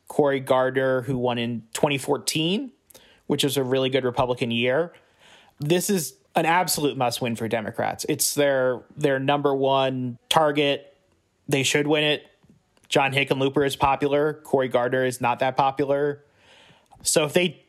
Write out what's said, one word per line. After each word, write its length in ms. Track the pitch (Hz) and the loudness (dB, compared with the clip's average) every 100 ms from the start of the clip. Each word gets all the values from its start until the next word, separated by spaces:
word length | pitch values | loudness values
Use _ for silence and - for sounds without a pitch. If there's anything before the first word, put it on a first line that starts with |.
| - | -6
Cory 320 | - 147 139 | 0 2 2
Gardner, 640 | 131 131 131 131 131 131 | 0 2 2 0 0 0
who 160 | 120 127 | -2 -2
won 200 | 123 120 | -2 -2
in 260 | 117 120 - | -4 -6 -10
twenty 240 | - 156 143 | 0 0 0
fourteen, 720 | 135 139 - 156 160 202 269 - _ - - _ - | -2 -4 -2 -4 -2 -2 -4 -12 _ -20 -20 _ -6
which 160 | 143 | -2
was 140 | 143 135 | 0 0
a 60 | |
really 260 | 127 131 131 | 0 0 0
good 140 | 131 | 0
Republican 480 | 127 120 127 123 120 | 0 0 -2 -2 -2
year. 420 | 117 123 135 175 - _ _ - - _ - | -2 0 0 -2 -8 _ _ -20 -20 _ -8
This 300 | 147 175 180 | 0 0 2
is 260 | 196 147 - _ - | -2 -4 -10 _ -2
an 100 | 160 | 2
absolute 520 | 170 175 - 147 127 | 2 0 0 -2 0
must-win 380 | 123 113 123 117 | -2 -2 -4 -4
for 140 | 113 | -4
Democrats. 560 | 113 101 - 110 - - | -4 -4 -4 -4 -4 -4
It's 260 | 147 - - | -2 -2 0
their, 460 | 143 135 127 123 - - | 0 2 0 -2 -6 -2
their 240 | 147 135 | 0 2
number 340 | 135 143 143 | 0 0 2
one 640 | 139 135 135 135 131 127 120 - | 2 2 2 2 -2 -6 -8 -2
target. 680 | 160 151 147 143 139 - _ _ _ _ _ - | 2 2 4 2 0 -6 _ _ _ _ _ -2
They 140 | 143 | 0
should 240 | 131 147 147 | 2 2 2
win 180 | 151 151 | 2 2
it. 200 | 143 - _ _ _ _ _ _ | -2 -6 _ _ _ _ _ _
John 260 | 147 139 | 0 2
Hickenlooper 520 | 131 139 139 135 135 139 | 0 0 0 0 2 0
is 100 | 135 | 0
popular. 600 | 143 135 143 143 151 147 - | 0 0 2 2 0 -2 0
Cory 240 | 139 131 | 0 2
Gardner 360 | 123 123 131 127 | 0 0 0 0
is 140 | 123 | 0
not 200 | 120 120 | -2 0
that 180 | 135 131 | 0 2
popular. 640 | 135 135 139 139 147 139 _ _ _ - - _ _ - | 0 0 0 0 0 -4 _ _ _ -20 -20 _ _ -10
So 220 | - - 147 | -2 0 2
if 80 | |
they 300 | 151 180 - | 2 0 -2